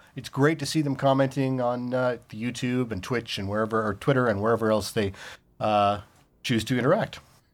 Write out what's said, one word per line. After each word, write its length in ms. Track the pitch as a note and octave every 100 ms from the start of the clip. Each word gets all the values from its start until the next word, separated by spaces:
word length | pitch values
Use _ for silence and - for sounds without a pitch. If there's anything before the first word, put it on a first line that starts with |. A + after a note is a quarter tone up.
| - -
It's 140 | -
great 300 | C3+ D3 D#3+
to 60 | C3+
see 160 | D#3+
them 120 | C#3+ C3+
commenting 640 | C#3 C3+ C3+ C#3 C3 C3
on, 320 | A#2+ B2 B2
uh, 260 | B2+ B2+ A#2 -
the 100 | G#2+
YouTube 520 | A#2+ A#2 B2+ B2 A#2
and 100 | F#2+
Twitch 380 | - A#2+ - -
and 100 | G2
wherever, 340 | G#2 A2 A2+
or 120 | G#2+ G2+
Twitter 320 | - C3 B2
and 160 | G2+
wherever 260 | G#2+ A2+ A2
else 220 | G#2+ G2
they, 200 | A2+ G2 - - - _ -
uh, 420 | A2 G#2 G2+ G2+ - _ _ _
choose 200 | - A#2 A2
to 120 | B2
interact. 420 | B2+ G#3 - - _ _ _